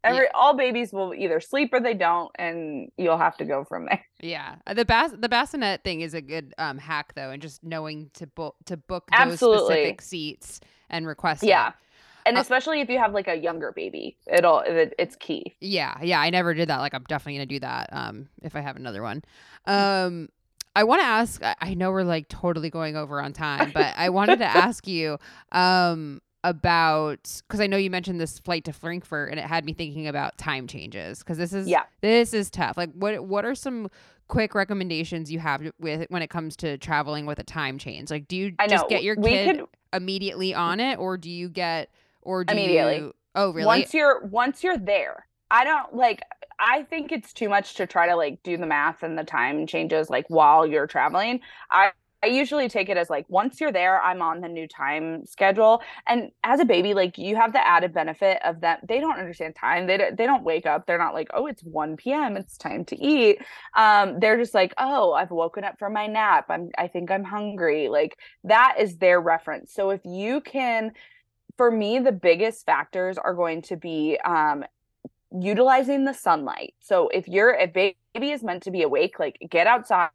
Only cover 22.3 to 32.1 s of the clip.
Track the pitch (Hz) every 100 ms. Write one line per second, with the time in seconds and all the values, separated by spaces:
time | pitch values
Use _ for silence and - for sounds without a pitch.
22.3 | - 175 165 156 165 156 151 147 143 143
23.3 | 143 156 143 147 156 147 - 180 185 208
24.3 | 247 208 175 196 220 190 175 156 147 -
25.3 | - _ - 180 185 175 165 151 139 _
26.3 | _ 180 165 - 170 160 156 151 143 -
27.3 | - _ 208 202 196 196 180 180 175 165
28.3 | - - 170 156 147 165 175 - 151 143
29.3 | 156 - 165 151 160 160 147 156 143 139
30.3 | - 143 135 127 - 82 101 82 113 -
31.3 | 160 175 196 190 170 - _ 208